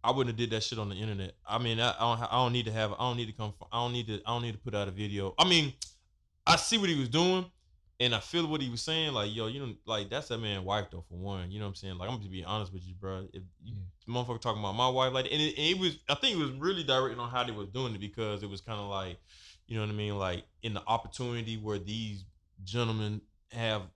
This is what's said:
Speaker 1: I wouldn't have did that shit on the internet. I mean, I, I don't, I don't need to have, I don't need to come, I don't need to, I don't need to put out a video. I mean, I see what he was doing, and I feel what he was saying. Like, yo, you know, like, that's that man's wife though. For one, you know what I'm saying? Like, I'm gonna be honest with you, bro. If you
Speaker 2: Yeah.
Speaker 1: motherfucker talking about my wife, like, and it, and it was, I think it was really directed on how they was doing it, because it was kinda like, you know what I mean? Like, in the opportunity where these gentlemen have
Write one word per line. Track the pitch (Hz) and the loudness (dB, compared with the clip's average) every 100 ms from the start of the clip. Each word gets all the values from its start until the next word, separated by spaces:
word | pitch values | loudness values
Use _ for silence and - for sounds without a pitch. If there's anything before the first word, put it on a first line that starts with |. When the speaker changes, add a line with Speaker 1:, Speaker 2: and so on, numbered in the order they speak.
Speaker 1:
I | 117 | 4
wouldn't | 131 123 | 4 2
have | 113 | 2
did | 120 | 0
that | 110 | 0
shit | - 113 | -2 -2
on | 104 | -4
the | 95 | -4
internet. | 107 101 92 - - | -4 -4 -6 -8 -2
I | 110 | 0
mean, | 120 113 | 2 4
I, | 117 | 2
I | - | 4
don't, | 117 113 120 | 2 2 2
I | 120 | 4
don't | 123 | 4
need | 123 110 | 4 0
to | |
have, | 107 107 | 0 0
I | 101 | 0
don't | 123 120 | -2 0
need | 113 | -4
to | |
come, | - 107 101 - | -4 -6 -6 -6
I | 117 | -2
don't | 123 | 0
need | 120 110 | -2 -2
to, | 104 - | -4 -2
I | |
don't | 120 | -2
need | 120 | -2
to | 110 | -4
put | 127 | -4
out | 104 101 | -2 -2
a | |
video. | 92 104 101 95 - | -2 -4 -2 -2 4
I | 175 | 6
mean, | 175 143 - - - _ _ _ _ - | 6 4 -4 -14 -16 _ _ _ _ 4
I | 165 | 4
see | - 226 | 6 2
what | 196 | 4
he | 151 | 4
was | 127 | 4
doing, | 143 180 185 180 _ _ _ _ _ | 6 6 4 0 _ _ _ _ _
and | 123 | 2
I | 113 | 2
feel | - 170 165 | 0 0 2
what | 156 | 0
he | 131 | -2
was | 117 | -2
saying. | - 160 156 | -2 0 0
Like, | 127 104 | 0 0
yo, | 107 110 | -2 -4
you | 135 | -4
know, | 131 104 - | -6 -8 -4
like, | 110 98 | -2 -2
that's | 123 - | -4 -4
that | 113 | -4
man's | 110 98 | -2 -2
wife | 92 104 95 | 0 0 0
though. | 87 85 | -8 -10
For | 87 | -8
one, | 98 95 90 | -6 -4 -4
you | 101 | -6
know | 104 | -6
what | |
I'm | 92 | -8
saying? | 95 90 | -8 -6
Like, | 95 | -4
I'm | 120 | -6
gonna | 98 | -6
be | 92 | -8
honest | 85 107 98 | -4 -2 -4
with | 95 90 | -8 -10
you, | |
bro. | 92 98 95 95 | -10 -6 -6 -8
If | - 92 _ | -12 -14 _
you | 107 101 92 - - | -12 -10 -10 -12 -4
Speaker 2:
Yeah. | |
Speaker 1:
motherfucker | 120 123 113 | -2 -2 -2
talking | 123 107 | 0 0
about | 101 | 0
my | 104 127 | 4 4
wife, | 131 131 | 6 4
like, | 131 127 | 2 0
and | 151 | 2
it, | 151 - | 2 2
and | 151 | 2
it | 185 | 4
was, | 185 143 - | 2 -2 0
I | - | 2
think | 269 196 | 2 2
it | |
was | 143 | 0
really | 131 160 190 | 0 0 0
directed | 143 131 131 120 | 4 4 4 -2
on | 120 | -2
how | 123 | 0
they | 117 | 0
was | 107 101 | -2 -6
doing | 110 127 | -4 -2
it, | 104 | -4
because | 101 110 110 104 | -6 -2 -2 -2
it | 101 | -4
was | 98 | -8
kinda | - 107 | -6 -6
like, | 101 98 92 87 _ - - - - | -2 -4 -4 -8 _ -20 -20 -20 -6
you | 113 | -2
know | |
what | 107 | 0
I | |
mean? | 104 104 101 | 0 0 0
Like, | 95 87 - _ | 0 0 -6 _
in | 113 | -4
the | 101 - | -4 2
opportunity | 113 - - 123 120 110 113 | 0 0 -6 -4 -2 -4 -4
where | 107 104 | -2 -4
these | 92 110 110 101 92 _ _ - | -2 -4 -4 -6 -12 _ _ -16
gentlemen | 95 117 117 110 104 104 - _ _ | -4 0 2 2 0 -2 -8 _ _
have | 117 113 107 98 | -2 0 0 -4